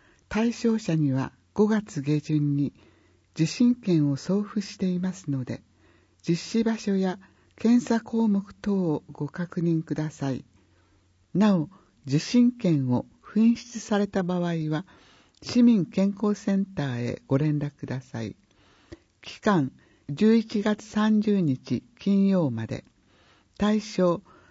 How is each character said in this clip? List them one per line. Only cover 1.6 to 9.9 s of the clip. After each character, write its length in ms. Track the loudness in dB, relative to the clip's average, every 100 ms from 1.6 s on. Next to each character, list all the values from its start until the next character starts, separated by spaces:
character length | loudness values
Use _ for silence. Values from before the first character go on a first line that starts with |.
| 2
月 360 | 2 -4 -8
下 180 | -2 -2
旬 340 | 0 0 0
に 180 | 0 -2 -6 _ _ _ _ _
受 120 | -2 -2
診 280 | 2 2
券 340 | 2 0 2 2
を 40 | -2
送 240 | -2 -2
付 200 | -2 -6
し 180 | -8 -4
て 80 | -4
い 140 | -2
ま 120 | -4
す 200 | -8 -6
の 120 | -6
で、 200 | -6 -10 _ _ _ _ _ _
実 140 | -4 -4 -2 -2
施 20 |
場 160 | -2 -2
所 160 | -2
や 240 | -2 -2 -4 -14 _ _ -2
検 280 | 2 4
査 160 | 2 -2
項 280 | -2 -2 2
目 260 | 0 -2
等 200 | -8 -4
を 280 | 0 0 -2 -6
ご 160 | -10 -8
確 340 | -6 -8 -4
認 220 | 0 -2
く 140 | -2